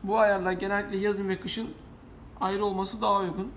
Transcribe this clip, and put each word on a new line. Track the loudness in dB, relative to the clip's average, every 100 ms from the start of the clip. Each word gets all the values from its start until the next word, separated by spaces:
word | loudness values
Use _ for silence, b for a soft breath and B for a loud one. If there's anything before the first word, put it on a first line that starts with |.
Bu | 2 6
ayarlar | 6 6 2
genellikle | 0 0 0 0 0
yazın | 0 0 -2
ve | -2
kışın | -4 -6 -8 -10 -18 -20 -20 -20 -18 -4
ayrı | -2 0 0
olması | 0 -4 0
daha | 2 2
uygun. | 2 -2 -6